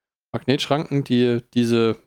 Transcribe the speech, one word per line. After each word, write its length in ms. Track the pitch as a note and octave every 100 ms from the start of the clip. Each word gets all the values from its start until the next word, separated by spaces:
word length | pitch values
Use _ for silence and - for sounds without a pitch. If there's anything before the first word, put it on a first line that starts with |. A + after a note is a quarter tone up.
| _ _ _
Magnetschranken, 720 | - - D3 - C#3+ E3+ C#3+
die 380 | C3 B2 B2 A#2+ -
diese 420 | B2 A#2 A#2 A2+ A2